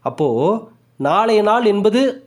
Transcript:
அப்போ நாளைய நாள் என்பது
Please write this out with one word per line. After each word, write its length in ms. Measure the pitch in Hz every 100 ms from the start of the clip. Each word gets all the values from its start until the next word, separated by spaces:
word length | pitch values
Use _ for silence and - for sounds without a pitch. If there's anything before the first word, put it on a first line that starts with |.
| 123
அப்போ 220 | 123 151 117 151 226 - _ _ _
நாளைய 460 | 139 175 226 220
நாள் 240 | 208 226 233
என்பது 360 | 202 202 220 269 262